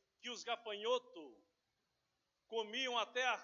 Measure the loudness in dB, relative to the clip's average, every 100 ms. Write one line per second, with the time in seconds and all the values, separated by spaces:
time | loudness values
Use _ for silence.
0 | _ _ -8 -6 -4 -4 -4 -2 0 0
1 | -2 -16 -16 -18 _ _ _ _ _ _
2 | _ _ _ _ -4 0 0 2 2 2
3 | 2 2 2 2